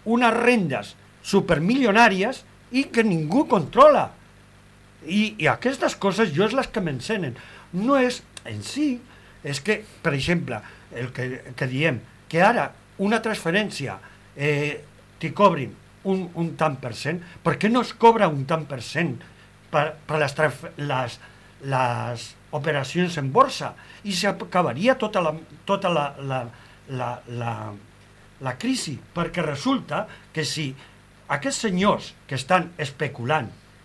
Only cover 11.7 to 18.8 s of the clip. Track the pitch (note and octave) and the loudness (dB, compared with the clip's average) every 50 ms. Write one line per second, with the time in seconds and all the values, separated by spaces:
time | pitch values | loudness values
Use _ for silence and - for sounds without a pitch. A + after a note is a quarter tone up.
11.7 | B2+ C3+ D#3 E3 C3+ G#2+ - - - - - - - E3 F#3 G#3+ A#3+ G3+ C#3+ B2+ | -2 0 0 0 0 -2 -6 -12 -20 -20 -10 -2 2 4 6 6 6 4 0 -2
12.7 | - - - - - - G3 G3+ A3+ A3 A#3 A3 G3+ - - E3 E3+ G#3 G#3+ - | -4 -12 -20 -14 -8 -4 0 0 0 0 0 -2 -4 -4 -2 0 0 0 0 -2
13.7 | - - B2+ G#2+ F#2+ F#2+ - - - - - - - C#3 C#3 D3+ D3 C#3+ D3 D3 | -4 -6 -8 -8 -8 -10 -14 -18 -20 -20 -20 -16 -8 -4 -2 0 0 0 0 -2
14.7 | C#3+ - - - - - - - - - - E3 - - G3+ F#3+ E3 D3 B2+ G#2 | -4 -8 -12 -16 -20 -20 -20 -20 -12 -10 -8 -4 2 4 6 6 6 4 -2 -8
15.7 | - - - - - - - G3 F#3+ F#3+ F3+ E3+ - E3+ E3+ E3 C#3 - D#3+ D#3 | -10 -14 -20 -20 -20 -8 -4 -2 -2 -2 -2 -4 -6 -4 -4 -4 -2 0 0 0
16.7 | C#3 C3+ - B2 A#2 - - C#3+ E3+ F3 - - - - - E3 - - F#3+ A3 | 0 -2 -8 -10 -10 -8 -6 -6 -6 -6 -8 -12 -12 -4 -2 -2 0 0 2 2
17.7 | A#3+ B3+ - - - - A#3 A3+ A3 A3 G3+ E3 D3+ C#3 C3 - E3+ D#3+ D3+ C#3 | 2 0 0 -2 0 4 6 6 8 6 4 2 2 0 -2 -2 -2 -2 -4 -6
18.7 | C#3+ B2 | -8 -10